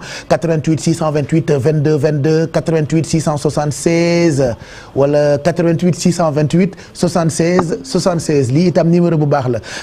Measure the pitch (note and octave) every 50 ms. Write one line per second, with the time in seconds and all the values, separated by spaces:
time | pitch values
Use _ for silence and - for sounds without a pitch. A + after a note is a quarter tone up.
0 | - - - - - - D#3 D3+ - D#3+ E3 D#3 - D#3+ D#3+ - - E3+ E3 E3
1 | D#3+ D#3 D3 D3+ C#3 - D#3+ D#3+ - - D3 C3+ A2+ D#3 D3+ D#3 C#3 D#3 D#3 C#3
2 | C#3+ D#3 D3+ C#3+ C3+ D#3 D#3 D#3+ E3 D#3+ - D#3+ - E3+ D#3+ D#3+ D3 - D#3+ E3
3 | D3 - - D#3+ - E3 D3+ C#3 - D3+ - D#3 D3 D3+ - - - F3 E3 E3+
4 | E3+ E3+ E3+ E3+ E3+ E3 C#3 C3+ C3+ B2 A2 - - - - - - - - B2+
5 | C#3 C#3+ D3 D3 D3 D3 C#3+ C#3+ D3 E3+ E3 F3 E3+ E3+ E3 D#3 F3 F3+ - -
6 | - F3+ E3+ - E3+ D#3 C3+ D3+ D3+ - E3 E3+ G3+ G3 - - - - - -
7 | F3+ E3+ E3+ F3+ E3 D#3 - - E3 E3+ F3+ F3+ F3+ D#3+ - - - - - F3+
8 | - F#3+ F3 D#3+ - - D3+ C#3+ C3 A#2 C3 D#3+ F#3 F3 C#3+ F3+ D#3+ E3 E3+ F3
9 | F3 E3+ E3 D3+ D3+ C#3+ D3 C#3 A#2 B2+ A#2 G#2+ - - - -